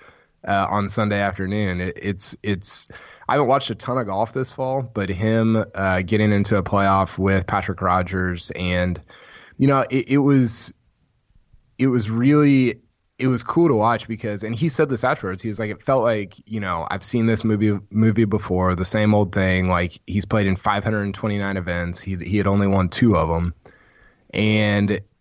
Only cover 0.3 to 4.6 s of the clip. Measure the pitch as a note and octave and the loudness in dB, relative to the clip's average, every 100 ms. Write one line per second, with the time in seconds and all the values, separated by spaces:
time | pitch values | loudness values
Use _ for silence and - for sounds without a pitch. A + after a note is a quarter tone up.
0.3 | _ - G2 G2 G2+ G2+ G2 G#2+ G2+ G2+ | _ -2 0 0 0 -2 -2 -2 0 -2
1.3 | F#2+ F#2+ G#2 G#2 F2+ F#2 - G2+ F#2+ - | -2 -4 -2 -2 -2 -6 -6 -6 -6 -6
2.3 | - - G2 - - - - - - - | -8 -6 -4 -4 -6 -8 -12 -20 -14 -2
3.3 | C3+ C3+ C3+ - A2 - B2+ G#2+ G2 A2+ | 0 2 2 0 -8 -4 -4 -2 -2 -2
4.3 | - C3 - | -4 -8 -6